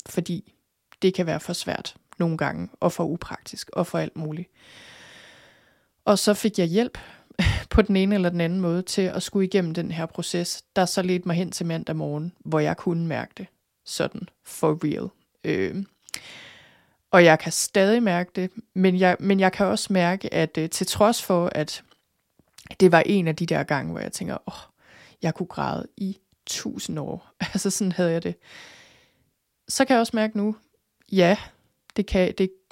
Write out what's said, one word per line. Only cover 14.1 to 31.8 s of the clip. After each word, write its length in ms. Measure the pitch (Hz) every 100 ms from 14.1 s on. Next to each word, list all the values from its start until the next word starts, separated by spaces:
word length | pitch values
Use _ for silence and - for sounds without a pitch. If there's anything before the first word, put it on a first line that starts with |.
| - 180 _
for 360 | - - 156 156
real. 260 | 151 - 196 - _ _
Øh, 420 | - 156 196 190 196 _ - - - - - - - _ _ _ _
og 120 | 180
jeg 160 | 170 156
kan 120 | 165
stadig 520 | - - 202 190 233
mærke 280 | 220 175 180 -
det, 160 | 185 - -
men 260 | 185 185 185
jeg, 180 | 185 175
men 200 | 196 196
jeg 120 | 185
kan 140 | - 190
også 280 | 214 -
mærke, 400 | 190 175 190 -
at, 240 | - 160 -
øh, 120 | 160
til 180 | - 185
trods 360 | - 214 233
for, 260 | - 180 175
at 320 | - 151 - - _ _ _ _ _ _ - - -
det 120 | 185
var 120 | 165 -
en 220 | 202 165
af 80 | 156
de 100 | 165
der 180 | 160
gange, 280 | 160 143 156
hvor 80 | 165
jeg 120 | -
tænker, 260 | - 180 - -
"Åh, 60 | - - _ _ - - _
jeg 120 | 165
kunne 140 | - 175
græde 400 | - 139 - - -
i 200 | 190 196 _ _ -
tusind 540 | - - - - 156
år." 320 | - - - _
<laughs> 140 | 190
Altså, 160 | 196 202
sådan 220 | - 190
havde 200 | 175 170
jeg 120 | 165
det. 120 | 175 175 _ - - - - _ _ _ _ _ _ _ -
Så 180 | - 269
kan 80 |
jeg 80 | 247
også 140 | 226 226
mærke 220 | 214 214
nu, 180 | 208 220 _ _ _ _ _
ja, 260 | 190 175 208 - - _ _